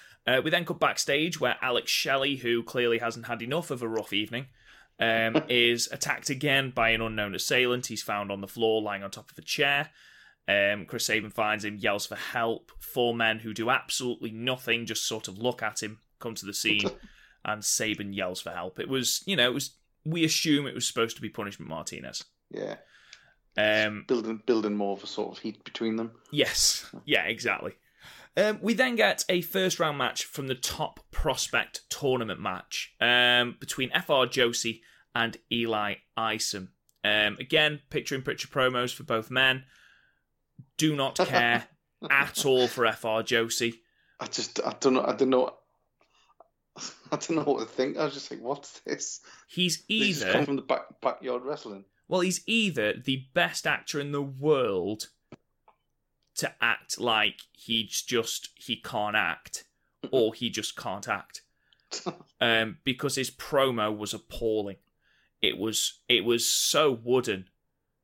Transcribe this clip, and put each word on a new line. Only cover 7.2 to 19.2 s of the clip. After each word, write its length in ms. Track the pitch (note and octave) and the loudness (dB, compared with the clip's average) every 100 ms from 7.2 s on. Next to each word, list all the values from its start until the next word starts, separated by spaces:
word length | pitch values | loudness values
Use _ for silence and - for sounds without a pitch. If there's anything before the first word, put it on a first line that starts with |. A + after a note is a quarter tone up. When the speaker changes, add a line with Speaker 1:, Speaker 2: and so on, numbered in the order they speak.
| G#2 | -4
Speaker 1:
assailant. 520 | F#2 - B2+ B2 B2 A#2+ | -2 0 2 2 0 -4
He's 160 | A2 | -8
found 280 | - G#2 G2+ | -4 -4 -4
on 100 | G2 | -6
the 60 | G2 | -8
floor, 340 | - A2+ A2 | 0 2 2
lying 200 | G#2+ G2+ | 0 -4
on 80 | G2 | -8
top 200 | A2+ - | -12 -18
of 80 | - | -16
a 40 | |
chair. 480 | - - C#3+ C#3+ C#3+ _ - - - _ - | -6 0 2 2 -2 _ -20 -20 -20 _ 2
Um, 400 | G2+ G2+ G#2 F2 | 4 4 2 -4
Chris 180 | A#2+ - | -4 0
Sabin 240 | A2 G#2 | 0 -2
finds 340 | - G#2+ G#2+ | -2 0 0
him, 120 | G#2 G#2 | -4 -2
yells 300 | G#2+ G#2 - | 0 0 -2
for 100 | G#2 | -8
help. 560 | - A#2+ A#2 A2+ - - | -6 -2 -2 -2 -8 -18
Four 360 | - C3+ A#2+ | -6 0 2
men 240 | A#2 A2+ A2 | 4 2 0
who 120 | A2 | -4
do 140 | G#2 A2+ | -4 0
absolutely 600 | C3 - - B2+ A#2 A#2 | 0 0 -4 -2 -4 -8
nothing, 560 | A2 B2 B2+ - A#2 A2+ | -6 -4 -2 0 -2 -2
just 200 | A2 - | -4 -4
sort 220 | A2 - | -6 -8
of 100 | F#2 | -2
look 240 | A#2+ A#2 | -2 0
at 200 | A2 - | -4 -4
him, 160 | G#2+ G#2+ _ - | -8 -10 _ -12
come 160 | A#2 | -10
to 120 | A2 G2 | -10 -8
the 80 | |
scene, 360 | G2+ A2+ G#2 G2+ - - - | -2 2 2 2 -4 -14 -20
Speaker 2:
<laughs> 280 | - _ | -20 _
Speaker 1:
and 180 | - G#2+ | -6 -2
Sabin 480 | - - A2 G#2 G2+ | 0 0 0 -2 -4
yells 260 | G2 F#2 F2+ | -4 -4 -4
for 100 | - | -8
help. 280 | F2 F#2 - | -8 -8 -6
It 80 | - | -2
was, 340 | C3 A#2+ - | 0 0 0